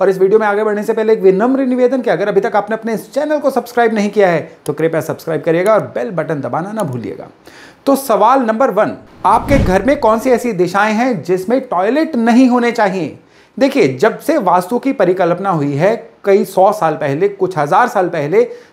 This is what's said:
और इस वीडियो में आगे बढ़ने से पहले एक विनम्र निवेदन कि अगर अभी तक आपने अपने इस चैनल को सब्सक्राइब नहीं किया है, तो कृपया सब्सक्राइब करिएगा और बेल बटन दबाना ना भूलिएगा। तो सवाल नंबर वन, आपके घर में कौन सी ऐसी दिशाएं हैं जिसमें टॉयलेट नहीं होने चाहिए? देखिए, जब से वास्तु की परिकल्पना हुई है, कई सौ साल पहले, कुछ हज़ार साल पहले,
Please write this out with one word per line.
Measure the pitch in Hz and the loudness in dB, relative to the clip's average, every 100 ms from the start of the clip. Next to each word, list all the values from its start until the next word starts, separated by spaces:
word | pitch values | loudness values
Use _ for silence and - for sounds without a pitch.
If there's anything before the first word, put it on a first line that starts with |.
और | 190 | 0
इस | 180 | 2
वीडियो | 190 214 | 2 2
में | 214 | 2
आगे | 202 | 0
बढ़ने | 214 208 | -2 -2
से | 214 | -2
पहले | 220 220 | -2 0
एक | 220 | 2
विनम्र | 190 185 240 269 | 4 2 2 0
निवेदन | 262 254 247 262 | 0 0 0 0
कि | 226 | 0
अगर | 165 202 | 0 0
अभी | 196 | 0
तक | 226 208 | 0 0
आपने | 208 220 | -2 -4
अपने | 226 | -4
इस | 214 - | -6 -6
चैनल | 269 302 302 | -4 -2 -2
को | 285 | -2
सब्सक्राइब | 262 214 - 233 | -2 -2 0 0
नहीं | 220 202 | 0 0
किया | 208 190 | 2 2
है, | 165 - - - | 2 -4 -10 -8
तो | |
कृपया | 139 160 160 | -2 -2 -2
सब्सक्राइब | 147 131 - 156 | -4 -6 -6 -4
करिएगा | 156 165 185 | 0 0 2
और | 214 | 0
बेल | 127 202 247 | 0 -6 -6
बटन | 175 160 156 | -6 -4 -6
दबाना | 131 135 185 | -4 -6 -6
ना | 220 | -6
भूलिएगा। | 175 123 101 - - - - - - - - | -6 -6 -10 -12 -16 -20 -20 -20 -20 -6 -2
तो | 269 | 0
सवाल | - 214 214 269 | 0 2 4 2
नंबर | 226 220 262 | 2 0 0
वन, | 196 175 104 - - 180 | 0 -2 -4 -14 -4 0
आपके | 226 - 277 | 0 2 2
घर | - 190 | 2 2
में | 196 285 | 0 0
कौन | 220 226 | 2 0
सी | 262 | 2
ऐसी | 233 240 | 0 0
दिशाएं | 180 175 196 214 | -2 0 0 0
हैं | 214 254 202 | 0 0 -2
जिसमें | - 185 185 254 | -2 -4 0 -2
टॉयलेट | 262 175 196 277 320 247 | -2 -2 0 0 0 0
नहीं | 226 233 262 | 2 4 4
होने | 247 240 | 4 0
चाहिए? | 233 202 190 143 107 _ _ _ - | 0 0 -2 -6 -10 _ _ _ -2
देखिए, | 262 277 156 131 | 0 2 0 2
जब | 214 190 | -2 0
से | - 311 | -2 0
वास्तु | 180 175 180 240 | 2 0 0 -2
की | 269 | -2
परिकल्पना | 269 180 185 175 170 196 | 0 0 2 0 0 -2
हुई | 165 143 | -2 -2
है, | 139 185 226 - _ | 0 0 0 -6 _
कई | 202 196 | 0 2
सौ | 214 - 196 | 2 2 2
साल | 208 160 | 2 0
पहले, | 147 151 143 202 | -2 -2 0 -2
कुछ | 202 180 165 | -2 -4 -2
हज़ार | 147 185 190 | 2 2 2
साल | 208 180 | 0 -2
पहले, | 165 143 202 240 - - | -2 0 0 0 -4 -20